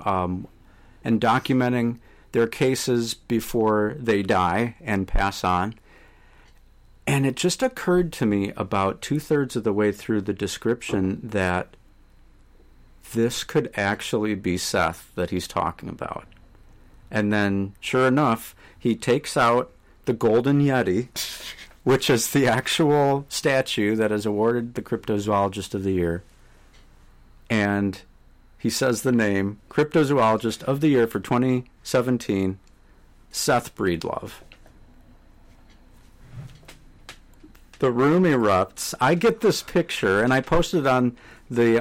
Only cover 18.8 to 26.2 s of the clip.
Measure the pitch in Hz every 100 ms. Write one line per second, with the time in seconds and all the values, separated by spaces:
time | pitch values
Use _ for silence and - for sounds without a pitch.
18.8 | 123 113 - 127 - 147 120 120 123 -
19.8 | - - - 117 117 113 123 143 143 131
20.8 | 104 92 123 - - - - - - -
21.8 | - 131 - 123 - 143 127 120 - -
22.8 | 156 147 139 139 143 - 151 135 131 -
23.8 | 104 110 107 107 107 104 113 120 120 120
24.8 | 110 113 - 107 104 101 98 98 92 104
25.8 | 95 92 85 85